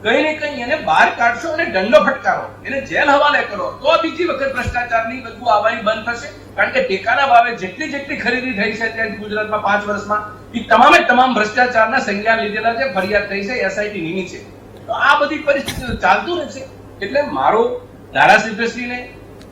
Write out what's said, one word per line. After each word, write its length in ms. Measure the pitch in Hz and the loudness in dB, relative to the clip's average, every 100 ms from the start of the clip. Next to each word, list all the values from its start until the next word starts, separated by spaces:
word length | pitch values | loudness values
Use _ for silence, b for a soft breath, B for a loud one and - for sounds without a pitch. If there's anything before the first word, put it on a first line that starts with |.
કઈ 200 | 208 269 | 2 2
ને 100 | 311 | 2
કઈ 280 | 302 294 269 | -2 -6 -6
એને 140 | 240 311 | -4 -4
બહાર 360 | - - 233 - | 2 4 4 4
કાઢશો 320 | 233 233 330 | 0 0 -4
અને 160 | 311 339 | -4 -2
દંડો 340 | 285 214 294 | 0 4 4
ફટકારો, 640 | 277 262 202 170 - - - | 4 0 -2 -2 -4 -12 -6
એને 160 | 269 | -6
જેલ 280 | - 185 294 | -2 0 4
હવાલે 320 | 285 285 285 | 4 4 2
કરો, 300 | - 202 180 | -2 -6 -6
તો 300 | - 277 330 | -2 2 2
બીજી 240 | 320 - 339 | 2 -2 -2
વખત 300 | 277 269 247 | -2 -2 -2
ભ્રષ્ટાચારની 680 | 233 240 240 226 226 254 | -4 -4 -2 -2 -2 -8
બદબુ 240 | 233 - 240 | -12 -6 2
આવવાની 360 | 208 220 233 | 2 2 0
બંધ 240 | 196 220 233 | -2 -2 -4
થશે. 500 | 233 - - - - | -6 -10 -16 -14 -2
કારણ 160 | 208 | 0
કે 120 | 262 | 0
ટેકાના 440 | 262 190 208 254 277 | -2 -2 0 2 6
ભાવે 280 | 240 240 233 | 6 4 -2
જેટલી 360 | 185 - 302 | -8 -8 -8
જેટલી 260 | 277 - 294 | -6 -8 -4
ખરીદી 360 | 233 247 254 | -2 -2 -4
થઈ 200 | 190 220 | -4 -4
છે 180 | 202 226 | -2 -6
અત્યારે 180 | 226 220 | -4 -6
ગુજરાતમાં 540 | 196 208 208 208 214 | -6 -6 -6 -4 -2
પાંચ 240 | 196 202 202 | 0 0 -2
વર્ષમાં, 640 | 202 190 208 - - - 233 | -6 -4 -4 -4 -14 -10 -10
એ 60 | |
તમામે 360 | - 220 269 330 | 2 6 8 6
તમામ 340 | - 247 254 | 6 4 4
ભ્રષ્ટાચારના 640 | 226 208 254 247 233 220 262 | 4 0 2 2 4 2 0
સંજ્ઞાન 400 | - 202 220 226 | -2 -2 0 0
લીધેલા 340 | 214 214 226 | 0 -2 -2
છે, 200 | 233 269 | 0 -2
ફરિયાદ 360 | 190 196 208 202 | -2 0 0 0
થઈ 140 | 196 | -6
છે, 100 | 202 | -4
એસ 260 | 247 196 196 | -4 -4 -4
આઈ 100 | 208 | -6
ટી 120 | 202 | -6
નીમી 260 | 160 185 180 | -6 -6 -6
છે. 100 | - - - - - - | -12 -16 -20 -20 -20 -8
તો 60 | |
આ 260 | 359 254 294 | -2 2 4
બધી 180 | 294 311 | 2 -2
પરિસ્થિતિ 600 | 285 277 - - 254 - | 0 -2 -2 -8 -6 -2
ચાલતું 420 | 185 208 - 349 | 2 2 0 -6
રહેશે. 200 | 285 262 - - - - 196 | -6 -10 -14 -16 -20 -10 -4
એટલે 160 | 262 | -2
મારો 680 | 262 135 143 214 247 - - - - | -2 0 2 2 0 -2 -12 -20 -8
ધારાસભ્યશ્રીને 1000 | 131 151 208 226 196 226 233 240 247 254 - - - - | 2 6 6 4 -4 -4 -4 -8 -10 -12 -18 -20 -20 -20